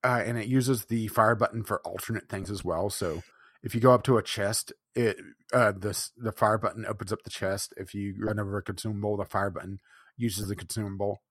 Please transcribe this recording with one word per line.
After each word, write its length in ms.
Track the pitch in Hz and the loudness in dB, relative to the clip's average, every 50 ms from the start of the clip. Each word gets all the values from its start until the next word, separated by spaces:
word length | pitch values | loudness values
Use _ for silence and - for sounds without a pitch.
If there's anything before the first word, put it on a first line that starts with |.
| - | 2
uh, 180 | 127 123 120 104 | 2 2 2 0
and 120 | - 120 | 0 -2
it 100 | 120 107 | -2 -2
uses 380 | 110 127 131 123 127 135 117 - | 2 2 2 4 4 0 0 0
the 240 | _ 113 117 110 107 | _ -2 -2 -2 -2
fire 260 | - - 110 107 120 | 4 4 6 6 6
button 300 | 107 117 - - 117 107 | 4 2 0 0 -4 -4
for 160 | - 104 - _ | -2 -4 -4 _
alternate 420 | 87 87 101 - - 117 104 - _ | -6 -8 -8 -6 -4 -6 -6 -4 _
things 220 | - 98 95 87 | -6 -6 -4 -6
as 120 | 104 95 85 | -6 -6 -4
well. 280 | 87 85 80 92 104 | -2 -2 0 0 -2
So 320 | - - 104 87 78 82 - _ _ _ _ - _ _ - | -2 -2 -4 -4 -4 -4 -8 _ _ _ _ -20 _ _ -10
if 120 | 117 - | -4 -2
you 60 | 120 | 6
go 120 | 110 131 127 | 8 8 8
up 100 | 120 - | 8 6
to 140 | - 131 110 | 4 4 4
a 40 | 104 | 4
chest, 520 | - - - 101 101 113 - - - - _ _ _ _ | 0 -4 -2 -2 -2 -2 -2 -4 -6 -12 _ _ _ _
it, 220 | 123 120 113 95 - - 80 - _ _ _ - | 2 2 2 2 0 -8 -20 -20 _ _ _ 4
uh, 180 | 127 120 104 101 | 4 4 4 4
the 180 | 95 92 104 | 2 -2 -4
s-, 220 | 92 - - - _ - | -2 -2 -6 -8 _ -6
the 140 | 120 110 104 | -6 -6 0
fire 260 | - - 107 107 110 | 2 4 4 4 4
button 260 | 107 104 - 110 110 | 0 -2 -4 -4 -6
opens 300 | - 107 98 107 95 110 | -6 -6 -6 -4 -6 -6
up 80 | - _ | -6 _
the 80 | - | -12
chest. 420 | - - - 95 98 101 - - - - | -8 -4 -2 -2 -2 -2 -6 -10 -10 -12
If 160 | 101 - - | -14 -10 -6
you 200 | 101 101 101 95 101 | -6 -6 -6 -6 -4
run 200 | 107 110 107 104 | -2 -2 -2 -2
over 200 | 104 98 98 101 | -2 -2 -4 -6
a 40 | 95 | -6
consumable, 540 | - 101 - - 113 107 101 101 104 104 | -6 -10 -6 -6 -6 -4 -2 -2 -2 -2
the 80 | 101 101 | -2 -4
fire 260 | - - 95 98 101 | -2 -2 0 0 0
button 280 | 90 - - 92 98 98 _ _ - - _ _ _ - | -2 -6 -10 -10 -12 -12 _ _ -20 -20 _ _ _ -4
uses 300 | 120 117 92 98 104 95 | -2 -2 -2 -2 -4 -4
the 80 | 101 | -6
consumable. 680 | - - - - 113 107 101 98 95 101 101 101 - _ _ | -6 -6 -8 -6 -4 -4 -4 -2 -2 -2 -2 -2 -4 _ _